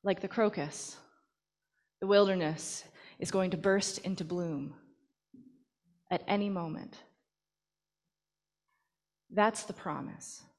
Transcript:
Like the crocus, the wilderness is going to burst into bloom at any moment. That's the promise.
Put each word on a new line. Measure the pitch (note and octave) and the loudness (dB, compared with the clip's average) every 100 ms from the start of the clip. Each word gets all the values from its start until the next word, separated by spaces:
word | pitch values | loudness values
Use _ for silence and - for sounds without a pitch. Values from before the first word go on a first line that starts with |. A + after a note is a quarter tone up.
Like | G#3 F#3 | 0 0
the | F#3 | -2
crocus, | - G#3+ G3+ D3+ - - - - _ _ _ _ _ _ _ _ _ | 2 2 2 -6 -6 -12 -14 -20 _ _ _ _ _ _ _ _ _
the | G3 | 6
wilderness | G3+ G3 F#3+ D#3 D#3 - - - - - - | 8 8 4 0 -2 -6 -10 -12 -20 -20 -8
is | F#3 | -2
going | F#3+ F#3 | 2 2
to | F3 | 2
burst | F#3+ G3 G3 - | 4 4 2 -4
into | - F#3+ | -6 -4
bloom | D#3+ F3+ E3+ D3 C#3+ - - _ _ _ _ - - _ _ _ _ _ _ | -4 -2 -2 -4 -6 -12 -20 _ _ _ _ -20 -20 _ _ _ _ _ _
at | F3+ - | -4 0
any | G3+ G3+ | 0 0
moment. | F#3+ E3 D#3 - - - _ _ _ _ _ _ _ _ _ _ _ _ _ _ _ _ _ _ _ _ _ _ | -2 -4 -6 -12 -16 -20 _ _ _ _ _ _ _ _ _ _ _ _ _ _ _ _ _ _ _ _ _ _
That's | G#3 G#3+ A3 | 2 2 2
the | - | -10
promise. | - F3+ D3+ - - - - - | -8 -6 -6 -8 -12 -14 -16 -20